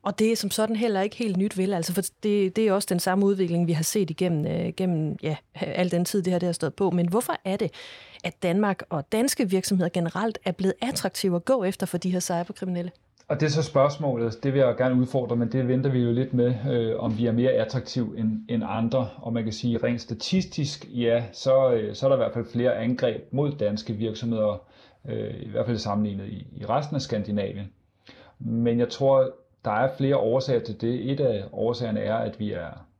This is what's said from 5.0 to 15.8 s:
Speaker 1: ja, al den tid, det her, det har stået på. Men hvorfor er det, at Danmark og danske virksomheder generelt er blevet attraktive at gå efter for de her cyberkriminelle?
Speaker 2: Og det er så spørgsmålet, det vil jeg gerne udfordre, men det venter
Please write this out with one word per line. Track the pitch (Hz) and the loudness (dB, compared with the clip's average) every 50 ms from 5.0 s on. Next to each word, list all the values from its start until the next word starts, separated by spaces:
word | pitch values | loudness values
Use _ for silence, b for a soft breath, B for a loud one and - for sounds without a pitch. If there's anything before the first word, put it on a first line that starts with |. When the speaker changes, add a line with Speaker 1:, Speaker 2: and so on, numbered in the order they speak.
| 156 151 147 - - | 0 -2 -4 -4 -4
Speaker 1:
ja, | 156 151 - _ _ _ | -4 -4 -4 _ _ _
al | - - - - - 180 180 | -8 -6 -4 -2 0 0 2
den | 175 170 175 | 2 0 0
tid, | - - 208 175 | 0 0 0 0
det | 185 180 | 2 0
her, | 175 | 0
det | 175 | 0
har | 175 170 | 0 -2
stået | - - 160 - | 0 -2 -4 -2
på. | - 202 185 | 0 0 2
Men | 170 180 170 170 | 2 2 2 2
hvorfor | 175 220 254 - 330 - _ | 2 0 0 0 -4 -4 _
er | 190 190 | -4 -2
det, | 202 220 160 B B B B B B B B B B B | -2 -2 -4 B B B B B B B B B B B
at | 175 - _ - | -10 -8 _ 0
Danmark | 180 170 196 214 202 185 - - _ | 2 2 4 2 2 0 -2 -4 _
og | 175 156 139 _ | -4 -6 -4 _
danske | - 220 240 285 - - 254 185 | 0 0 2 0 0 0 0 2
virksomheder | 190 185 185 - 202 180 175 175 | 2 0 2 2 2 2 2 2
generelt | - 180 170 165 - 180 208 233 214 - _ | 0 0 -2 -2 -2 -2 -2 -2 -4 -4 _
er | - | -6
blevet | 175 - 185 190 - _ | -4 0 0 -2 0 _
attraktive | - 247 269 - - 190 - - - 190 175 | -4 -4 -4 -2 -4 -4 -4 0 0 0 0
at | 175 - | 0 2
gå | - 262 254 185 | 2 2 2 2
efter | 185 196 - - | -2 -2 -2 -4
for | 175 - | -4 -4
de | 175 - 185 | -4 -2 0
her | 180 180 | -2 -2
cyberkriminelle? | 175 - 180 170 175 - 208 - - 185 180 175 175 180 - _ _ _ _ _ _ | -2 0 -2 -2 -2 -4 -8 -10 -6 -4 -4 -4 -6 -8 -10 _ _ _ _ _ _
Speaker 2:
Og | _ 151 143 | _ -2 0
det | 147 | 0
er | 151 | 0
så | 135 160 147 | 2 0 0
spørgsmålet, | - - 139 135 147 147 - 156 143 127 113 117 113 107 - - | 2 4 4 4 4 2 0 -2 -2 0 0 0 -2 -2 -2 -2
det | 139 135 | 0 4
vil | 139 | 4
jeg | 135 123 117 | 4 4 4
gerne | 113 127 127 127 | 2 2 2 4
udfordre, | 127 127 127 - 139 123 110 120 | 2 2 2 0 -2 0 0 0
men | 120 120 113 | 0 0 0
det | 117 131 127 | 0 0 2
venter | 120 127 127 | 2 2 2